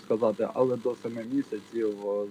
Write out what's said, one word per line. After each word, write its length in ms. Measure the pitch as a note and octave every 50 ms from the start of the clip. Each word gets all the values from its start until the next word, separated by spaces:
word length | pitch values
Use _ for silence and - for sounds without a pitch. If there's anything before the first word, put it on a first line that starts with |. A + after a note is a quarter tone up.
| -
сказати, 420 | - A#2 G#2+ A#2 A2 G2+ - A2 - -
але 240 | B2 C3 B2+ B2
до 180 | A#2+ A2+ B2 A#2+ - -
семи 220 | A#2 A#2 A#2 A2 A#2 C3+
місяців, 600 | C#3 C3 - A2+ G#2 F#2+ - A#2 A#2 A2 G#2+ G#2 G2+ G2+
е, 200 | G2+ G2+ G#2 G#2 G2+